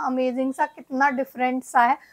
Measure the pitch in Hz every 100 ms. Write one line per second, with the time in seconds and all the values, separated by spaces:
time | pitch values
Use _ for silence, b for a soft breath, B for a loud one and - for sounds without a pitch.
0 | - 254 254 247 262 262 294 - 254 262
1 | 285 262 269 - 254 254 - 262 240 277
2 | b